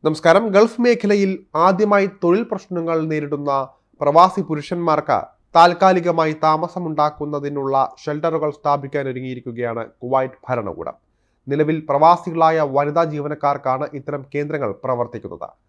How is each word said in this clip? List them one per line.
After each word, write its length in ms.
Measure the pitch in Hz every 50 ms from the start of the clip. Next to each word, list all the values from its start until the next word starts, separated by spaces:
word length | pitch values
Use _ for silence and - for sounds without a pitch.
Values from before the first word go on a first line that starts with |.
| -
നമസ്കാരം. 440 | 156 156 156 - 170 165 196 233 220
ഗൾഫ് 320 | 190 196 220 226 226 -
മേഖലയിൽ 580 | 240 240 233 233 - 202 208 208 196 190 190 185 - _ _
ആദ്യമായി 520 | 151 170 190 196 180 214 202 208 202 196
തൊഴിൽ 360 | 196 196 - - 170 175 208
പ്രശ്നങ്ങൾ 580 | 226 - 220 190 - _ 180 175 165 165 165 165
നേരിടുന്ന 680 | 160 160 156 151 151 143 151 143 143 143 139 135 131 131 _ _ _ _ _ _
പ്രവാസി 400 | 147 143 147 170 180 185 185 202
പുരുഷന്മാർക്ക് 840 | 175 147 160 147 139 - 180 175 170 165 151 151 147 - 131 95 - - _ _ _ _ _
താൽക്കാലികമായി 760 | 170 170 175 175 175 190 190 185 180 170 175 170 165 160 156
താമസമുണ്ടാക്കുന്നതിനുള്ള 1600 | 156 156 - 156 156 156 165 165 - 185 175 160 156 147 147 151 147 - 147 147 147 143 143 143 143 143 139 135 135 135 135 - - _ -
ഷെൽട്ടറുകൾ 440 | 151 147 151 156 165 160 160 151 151
സ്ഥാപിക്കാൻ 580 | 147 - _ 147 143 147 139 139 139 147 135 135
ഒരുങ്ങിയിരിക്കുകയാണ് 800 | 127 127 127 131 127 123 117 131 117 117 120 117 117 117 113
കുവൈറ്റ് 480 | 110 _ _ - 123 131 131 131 127 127 _ - -
ഭരണകൂടം. 440 | 127 120 107 95 82 - 82 - - _ _ _ _ _ _ _ _ _ _ 127
നിലവിൽ 380 | 143 147 151 147 160 160 156 156
പ്രവാസികളായ 720 | 143 143 151 165 175 175 - 180 160 165 160 160 160 160
വനിതാ 440 | 151 139 135 139 147 147 147 170 170
ജീവനക്കാർക്കാണ് 840 | 160 151 147 139 147 151 147 - 143 143 139 - 131 131 131 147 143 -
ഇത്തരം 300 | 139 135 - 143 143 135 _ -
കേന്ദ്രങ്ങൾ 400 | 147 147 147 151 147 135 107 98 - -
പ്രവർത്തിക്കുന്നത്. 640 | 131 127 120 120 - - 110 - 95 87 87 - - _ _ _